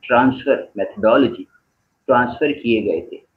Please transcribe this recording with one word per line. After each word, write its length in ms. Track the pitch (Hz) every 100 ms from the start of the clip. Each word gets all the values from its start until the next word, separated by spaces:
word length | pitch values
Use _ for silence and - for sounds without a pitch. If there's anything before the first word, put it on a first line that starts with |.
transfer 520 | - 123 131 127 - 127 - 101
methodology 640 | 95 - 107 127 123 - - _ _ _ _ _ -
ट्रांसफर 440 | 123 120 - 151
किए 280 | 143 120 113
गए 180 | 98 82 -
थे। 40 | - _